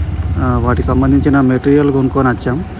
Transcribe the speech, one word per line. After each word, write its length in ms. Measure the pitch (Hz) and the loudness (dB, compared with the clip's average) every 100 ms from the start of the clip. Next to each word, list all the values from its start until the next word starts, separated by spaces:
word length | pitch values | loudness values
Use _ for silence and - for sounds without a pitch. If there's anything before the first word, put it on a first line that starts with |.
| - - - - | -4 -4 -4 -2
ఆ, 200 | 127 123 | -2 0
వాటికి 300 | 120 120 120 | 0 0 0
సంబంధించిన 540 | 127 135 139 143 139 | 0 2 2 2 2
మెటీరియల్ 500 | 131 127 139 143 143 | 2 0 2 2 2
కొనుక్కొని 380 | 135 131 139 127 | 2 0 0 0
వచ్చాం. 340 | 120 - 147 190 - | -2 -4 -6 -6 -8